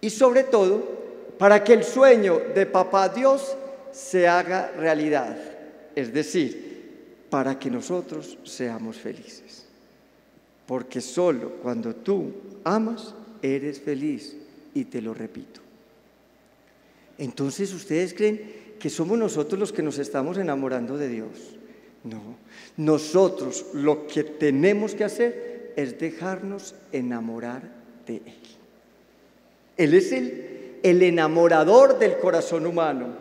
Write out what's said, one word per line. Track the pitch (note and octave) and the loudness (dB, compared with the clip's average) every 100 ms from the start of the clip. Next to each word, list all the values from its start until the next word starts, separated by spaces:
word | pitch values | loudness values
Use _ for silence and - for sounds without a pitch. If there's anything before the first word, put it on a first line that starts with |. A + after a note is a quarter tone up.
Y | G#3+ | -6
sobre | G#3+ C4 B3 | 2 4 4
todo, | C4 A3+ F#3 G#3 - - - - - - | 4 4 4 2 -2 -10 -14 -16 -18 4
para | G3 G#3 | 6 8
que | G#3 | 8
el | A3+ | 6
sueño | - B3+ C4+ A#3+ G3 E3 - | 6 6 8 8 6 2 2
de | - F#3 | 0 2
papá | F#3 F#3 F#3+ F#3+ | 2 2 2 2
Dios | G#3 C4 C4+ - - - - - | 2 2 2 -2 -10 -10 -16 -18
se | - - F#3 F3 | -16 -4 2 4
haga | F3 F3 F#3 - - | 4 2 -4 -4 -4
realidad, | D#3+ D#3 D3+ D3 A#2+ A2+ - - - - - | 0 0 0 0 -2 -8 -14 -18 -20 -20 -10
es | - B2 | -8 -4
decir, | B2+ C#3+ F#3 C3+ - - - - - - - - | -4 -2 -2 -2 -4 -14 -18 -20 -20 -20 -20 -6
para | C#3 C3 C3+ | -2 -2 -4
que | C3+ | -6
nosotros | A#2+ A2+ F3+ - D#3 D3+ - | -8 -6 -8 -6 -12 -14 -20
seamos | - - B2 A2+ A2 A2 | -20 -10 -8 -8 -12 -12
felices. | - - - - - - - _ _ _ _ _ _ _ _ _ - | -14 -14 -18 -20 -20 -20 -20 _ _ _ _ _ _ _ _ _ -8
Porque | B2+ A#2+ C3 | -8 -6 -10
solo | A#2+ - F3+ B2+ A#2 - | -8 0 0 0 -4 -10
cuando | B2 A#2 A2+ | -8 -6 -6
tú | A2+ - G3 - - - - | -8 -4 -2 -4 -10 -18 -8
amas, | D#3+ G#3 A3 A#3 - - - - | -2 -2 -2 -6 -14 -18 -20 -6
eres | C#3 C#3 C#3+ C#3 | -4 -2 -4 -8
feliz, | - C#3 D3+ C3+ - - - - - | -6 -6 -4 -6 -10 -20 -20 -20 -10
y | - | -8
te | A#2+ B2 | -6 -8
lo | A2 | -8
repito. | A2 A2+ - - - - _ _ _ _ _ _ _ _ _ _ _ _ _ _ - | -10 -12 -14 -18 -20 -20 _ _ _ _ _ _ _ _ _ _ _ _ _ _ -12
Entonces, | C3+ - C#3 C3 G3 | -10 -4 -6 -4 -6
¿ustedes | F#3 - D3+ F3+ | -6 -4 -2 -2
creen | F3 G#3+ G#3+ - - - - | 0 0 0 -8 -18 -20 -8
que | D#3 | -8
somos | - E3 A3+ | -4 -2 0
nosotros | G#3+ D#3 D3 F#3+ | 0 -2 -4 -4
los | G#3 | -4
que | - | -4
nos | D#3 C#3 | -6 -4
estamos | C#3 C#3 C#3 F3+ | -6 -4 -4 -4
enamorando | F3+ C#3 C3+ B2+ A#2 C#3+ | -4 -2 -2 -4 -6 -6
de | C#3+ | -6
Dios? | A#2 A2 - - - - - - _ | -6 -10 -14 -20 -20 -20 -20 -20 _
No. | A#2 A2 G#2 B2 _ - - - | -16 -14 -16 -20 _ -20 -18 -4
Nosotros | D#3 D#3 D3+ F3+ F#3+ - C3+ A#2+ - | 2 2 2 4 4 2 -8 -8 -10
lo | D3 C#3+ D3 - | -2 0 0 -2
que | - | -6
tenemos | D3+ - D3+ C#3 F3 G#3 G#3+ | -6 -2 0 4 2 2 -2
que | G3+ | -4
hacer | G#3 - A#3+ A#3 - - - - | -4 0 -2 -2 -12 -14 -12 -6
es | C#3 A#2 | -6 -6
dejarnos | D#3+ D#3 F3 F#3+ G3 G3+ - - - | -8 -8 -8 -8 -10 -12 -14 -20 -10
enamorar | C#3+ B2 A#2+ A2+ A2+ A#2+ B2+ E3+ - - - - | -6 -6 -6 -8 -10 -10 -12 -14 -20 -20 -20 -14
de | A2+ | -14
Él. | - - - - _ _ _ _ _ _ _ _ _ _ _ - | -14 -20 -20 -20 _ _ _ _ _ _ _ _ _ _ _ 0
Él | D#3+ | 6
es | E3+ F#3 | 6 4
el, | C4 B3 - - - - - | -2 -4 -8 -12 -16 -16 0
el | F#3+ F3+ | 4 6
enamorador | F3+ E3+ D#3 D#3+ E3+ E3 D#3 A3+ C4+ C4 | 6 4 2 4 6 6 8 8 8 6
del | G#3+ - | 2 2
corazón | F3+ E3 E3+ E3+ E3 | 2 0 0 -2 -2
humano. | E3+ D#3 C#3 A#2+ A#2+ | 0 0 -2 -6 -12